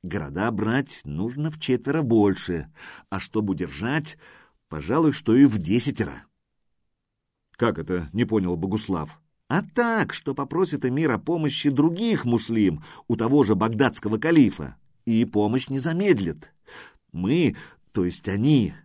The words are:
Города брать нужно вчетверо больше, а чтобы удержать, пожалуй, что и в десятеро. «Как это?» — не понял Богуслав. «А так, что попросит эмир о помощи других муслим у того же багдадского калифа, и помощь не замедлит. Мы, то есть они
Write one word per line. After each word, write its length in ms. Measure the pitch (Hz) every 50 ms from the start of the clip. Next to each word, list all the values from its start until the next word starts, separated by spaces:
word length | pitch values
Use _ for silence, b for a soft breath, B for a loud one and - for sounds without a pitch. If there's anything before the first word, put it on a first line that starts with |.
Города 480 | - 90 78 101 78 69 71 85 101 117
брать 500 | 113 98 104 107 120 135 135 - - - -
нужно 460 | 71 73 78 98 117 123 143 151 160
вчетверо 520 | 156 156 - - 127 120 123 139 143 160
больше, 680 | 151 120 113 110 104 101 95 - - - 87 80 73 - B B B B B B B B
а 100 | 98 95
чтобы 340 | - - - 110 107 98
удержать, 680 | 95 76 90 78 67 71 95 120 139 160 151 - - b b b b b b b b b _ _
пожалуй, 440 | 78 76 73 80 120 156 165 156
что 220 | - - - - 110
и 120 | 131 143
в 120 | 135 107 104
десятеро. 680 | 82 78 104 120 120 143 139 - 104 76 67 65 - _ _ _ _ _ _ _ _ _ _ _ _ _ _ _ _ _ _ _ _ _ _ _ _ _
«Как 260 | _ _ 120 117 78 80
это?» — 320 | 78 80 90 87 82 73
не 120 | 82 104 123
понял 320 | 113 110 107 95 90 87
Богуслав. 600 | 82 85 98 92 107 - - 95 82 76 76 - _ _ _ _ _ _ _
«А 140 | 135 180
так, 500 | - - _ 240 240 233 226 220 175 -
что 220 | - - _ - 131
попросит 500 | - 139 - - 170 190 175 151 143 -
эмир 280 | 127 123 143 160 147
о 60 | 120 104
помощи 520 | - - 170 165 156 147 147 - - 147
других 540 | 135 123 147 165 165 180 226 233 214 147 -
муслим 580 | 120 117 117 - - 113 110 104 92 80 76 B B B B B _
у 80 | 120
того 280 | 107 117 117 139 147 131
же 100 | 98 107
багдадского 640 | 92 107 113 113 104 135 120 - - - 104 107 110
калифа, 580 | 120 160 170 156 135 98 - - 76 65 - - _ _ _ _ _
и 200 | 117 113 110 120
помощь 440 | 117 - 104 104 107 117 131 127 -
не 100 | 135 135
замедлит. 760 | 127 131 143 175 202 208 165 107 95 82 - - - - _ _ B B B B B B B B _ _
Мы, 440 | - 80 90 95 135 175 170 117 B B B B B B _ _
то 120 | _ 107 90
есть 240 | 90 85 - - 104
они 460 | 95 101 113 143 151 135 107 85 - - _